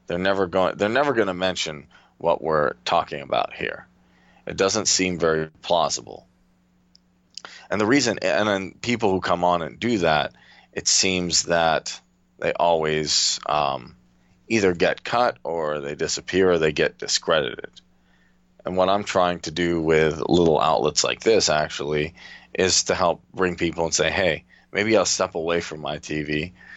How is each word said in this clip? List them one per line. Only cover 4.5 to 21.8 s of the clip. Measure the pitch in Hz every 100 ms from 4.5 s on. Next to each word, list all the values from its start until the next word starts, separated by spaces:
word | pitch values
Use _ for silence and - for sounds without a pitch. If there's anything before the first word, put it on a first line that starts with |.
| 82
doesn't | 98 104 90
seem | - 92 87
very | 82 80 78 -
plausible. | - 87 73 - 55 50 - _ _ _ _ _ _ _ _ _ _ - - - -
And | 98
the | 104
reason, | 143 120 92
and | 95 87 107
then | 98 95 -
people | 117 113 107
who | 95
come | 92 87
on | 87 87
and | 76 78
do | 113 110
that, | 82 76 65 - - - _
it | - -
seems | - 95 92 87 76
that | - 85 82 76 - - _ _ _ _
they | 82
always, | - 87 82 78 78 76 - - - -
um, | 76 71 65 65 - _ _ _ _ -
either | 113 95
get | 87 90 -
cut | - 120 123 -
or | - 85 78 76
they | 71
disappear | 73 78 - - 90 95
or | 85
they | 78
get | 76 76 -
discredited. | - - - 80 62 - - - _ _ _ _ _ _ _ - -
And | 92
what | 92
I'm | 104
trying | 101 95 90 87
to | -
do | 80 85 85
with | 80 78 78 78 -
little | 87 82 76
outlets | 80 62 73 73
like | 64 62
this, | 113 104 85
actually, | 76 78 -